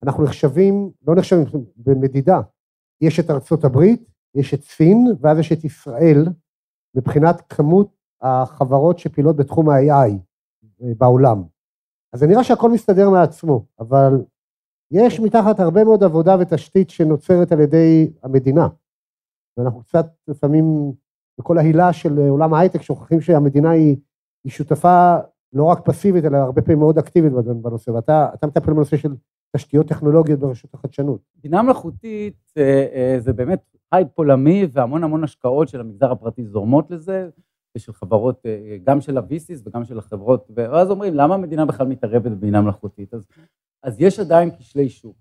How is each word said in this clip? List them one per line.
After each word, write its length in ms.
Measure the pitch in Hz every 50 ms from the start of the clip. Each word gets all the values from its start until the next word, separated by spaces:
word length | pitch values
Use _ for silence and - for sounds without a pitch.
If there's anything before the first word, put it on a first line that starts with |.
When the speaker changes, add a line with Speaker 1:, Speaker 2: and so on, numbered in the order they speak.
| -
Speaker 1:
אנחנו 220 | 135 135 - 156
נחשבים, 640 | 139 - - - 147 127 151 190 196 196 202 202 190 - _ _
לא 80 | 147 165
נחשבים 300 | 180 - - 190 175 151 - - 151 120 - _
במדידה, 640 | _ 117 123 139 131 135 135 127 139 131 151 185 156 110 - _ _ _ _ _ _ _ _ _ _
יש 200 | 151 165 151 -
את 100 | 160 -
ארצות 340 | 156 135 135 _ 170 156 160
הברית, 440 | 143 120 135 160 202 233 240 _ _ _ _ _ _ _
יש 200 | 135 139 - -
את 80 | 139 -
סין, 440 | _ - _ 160 160 196 226 247 247 220 139
ואז 180 | 117 151 151 156
יש 140 | 156 160 165
את 120 | 156 156
ישראל, 600 | 151 - _ _ 147 117 120 165 170 151 143 151 170 180 _ _ _ _ _ _ _ _ _ _ _ _
מבחינת 460 | 131 120 120 117 147 147 165 175 165 _ _
כמות 480 | - - 156 147 165 190 202 202 _ _ _ _ _ _ -
החברות 760 | 131 127 127 127 120 - - 147 127 131 139 139 165 175 175
שפעילות 380 | - 156 - - 143 151 165
בתחום 320 | 147 139 143 - - 160 156
ה-A 400 | 147 135 135 147 147 139 135 113
I, 40 | 101 98 92 _ _ _ _ _ _ _ _ 110 104 _ 123
אה, 120 | 123 117 107
בעולם. 460 | 131 123 123 127 135 131 113 101 92 82 _ _ _ _ _ _ _ _ _ _ _ _ -
אז 80 | 120
זה 60 | 143
נראה 180 | 151 185 233 254
שהכל 260 | - 254 - - 233
מסתדר 400 | 233 226 - - 196 180 196 202
מעצמו, 540 | 190 185 170 151 160 - - 165 143 120 104 _ _ _
אבל 460 | 113 113 135 139 139 139 135 135 127 _ _ _ _ _ _ _ _ _ _ _ _ _
יש 300 | 135 180 226 247 - -
מתחת 400 | 220 214 208 226 214 214 214 -
הרבה 240 | 190 165 160 202 220
מאוד 200 | 220 220 208 196
עבודה 320 | 185 156 160 165 165 190 185
ותשתית 500 | 180 180 165 139 - - _ 190 190 -
שנוצרת 640 | - - 170 156 156 143 _ _ 185 175 180 170 170
על 80 | 151
ידי 520 | 151 143 139 160 165 160 160 160 160 - - _ -
המדינה, 460 | 127 135 135 123 135 131 165 151 - - _ _ _ _ _ _ _ _ _ _ _ _ _ _ _ _ -
ואנחנו 220 | 123 127 110 123 117
קצת 240 | _ - 170 165 160 _ _ _ -
לפעמים, 640 | 147 143 - 143 147 160 160 160 156 151 147 143 127 - _ _ _ _ _ _ _ -
בכל 180 | 120 - 170 170
ההילה 340 | 151 160 156 156 180 180 170
של, 260 | - - 170 147 143
אה, 120 | 143 143
עולם 240 | 139 143 160 160 160
ההייטק, 280 | 151 175 190 - 156 -
שוכחים 380 | _ 110 85 82 - 165 165
שהמדינה 500 | 151 - 175 151 147 143 135 143 147 160
היא, 260 | 165 165 160 151 143 135 _ _ _ _ _ _ _ _ _
היא 80 | 135 -
שותפה 640 | - 147 - 156 151 - 175 180 175 180 175 175 156 - - _ _ _ _ -
לא 120 | 135 147
רק 160 | 165 175 170
פסיבית, 440 | - - 160 - - 202 190 180 147
אלא 120 | 156 139
הרבה 260 | 139 139 127 127 - 117
פעמים 160 | - 165 147
מאוד 200 | 151 156 160 156
אקטיבית 340 | 143 - _ 180 160 156 131
בנ-, 300 | 127 117 113 120 117 113
בנושא, 280 | 120 113 113 _ -
ואתה, 380 | 113 117 113 - 156 156 147 127 -
אתה 120 | - -
מטפל 260 | 147 147 170 - - 156
בנושא 240 | 156 151 139 -
של 180 | 147 147 151 139 123 _ _ _ _ _ _ _
תשתיות 320 | 135 - _ - 143 156 156
טכנולוגיות 520 | 160 - - 147 147 165 165 156 156 139
ברשות 340 | 143 139 127 113 _ - _
החדשנות. 460 | - _ 131 _ - 139 143 135 - _ _ _
Speaker 2:
בינה 260 | _ _ 143 151 190 226
מלאכותית, 920 | 254 254 - - 170 - - _ 226 220 214 208 208 - _ _ _ _
אה, 300 | - 143 135 139 139 139 127 -
אה, 220 | 135 127 127 131 127
זה 120 | 113 123 127
באמת 280 | 104 123 139 - - _ _ _ _ _ _ -
הייפ 260 | 185 190 139 _ -
עולמי, 480 | 165 143 139 131 131 147 175 202 196 170 120
והמון 320 | 139 127 120 135 160 170
המון 200 | 156 156 156 160
השקעות 440 | 143 - _ _ 127 127 143 160 143
של 120 | - 131
המגזר 320 | 117 113 104 101 135 127 123
הפרטי 320 | 107 110 117 113 - 120
זורמות 460 | 107 101 107 98 110 127 147 - _
לזה, 380 | 175 170 156 180 190 190 185 175 156 _ _ _ _ _ _ _ _
ושל 160 | 120 - - 107
חברות, 540 | _ - 95 113 107 107 127 120 _ _
אה, 300 | 117 110 104 104 107 104 101 90
גם 160 | 131 139 147
של 180 | 143 - 139 131
ה-וי 220 | 110 90 139 170
סיס 220 | 156 _ 175 143 107
וגם 200 | 104 98 120 120
של 140 | 117 127 113
החברות, 520 | 104 _ - 98 98 110 127 117 - _ 113
ואז 360 | 110 117 113 135 160 185 190
אומרים, 240 | 202 196 208 196 165
"למה 200 | 143 143 151 185
המדינה 320 | 196 190 165 156 156 156
בכלל 200 | 139 127 - 135
מתערבת 440 | 127 135 - - 110 107 120 107 120
בבינה 300 | 110 95 98 104 101 104
מלאכותית?" 540 | 104 104 101 - - 101 _ - 101 98 -
אז, 120 | 117 101 _ _ _ _ _ _ _ _ _ _ _ _
אז 180 | 135 117 98
יש 200 | 151 196 190 -
עדיין 300 | 208 151 165 165 175 170
כשלי 380 | 170 - - _ _ 143 143 131
שוק. 280 | - _ _ 113 101 _